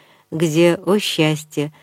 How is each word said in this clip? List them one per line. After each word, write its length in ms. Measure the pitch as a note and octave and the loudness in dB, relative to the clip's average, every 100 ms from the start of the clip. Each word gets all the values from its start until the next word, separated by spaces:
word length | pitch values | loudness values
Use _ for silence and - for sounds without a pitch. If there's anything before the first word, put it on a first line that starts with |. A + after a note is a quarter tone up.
| _ _ _ | _ _ _
где, 440 | D#3+ E3 D3+ E3+ E3 | -4 0 4 2 2
о 220 | - G#3 | 0 -2
счастье, 760 | - - D#3 D3+ - - D3 - | -2 0 0 0 -6 -8 -8 -8